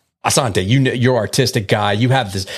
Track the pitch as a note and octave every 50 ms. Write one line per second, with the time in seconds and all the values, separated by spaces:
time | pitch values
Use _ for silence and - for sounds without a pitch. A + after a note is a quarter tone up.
0 | _ _ _ _ - G#2 - D#3+ C#3+ A#2 F2 G#2 F#2 F#2+ B2 C#3 C3+ - G#2 C3
1 | A#2+ B2+ B2+ A#2 G#2 G2+ - - C3 A#2 - B2 G2+ - A#2+ G#2+ G#2 G2+ G#2 G#2
2 | B2 B2+ C3 C3+ B2 G2 F#2+ G2 F#2 - -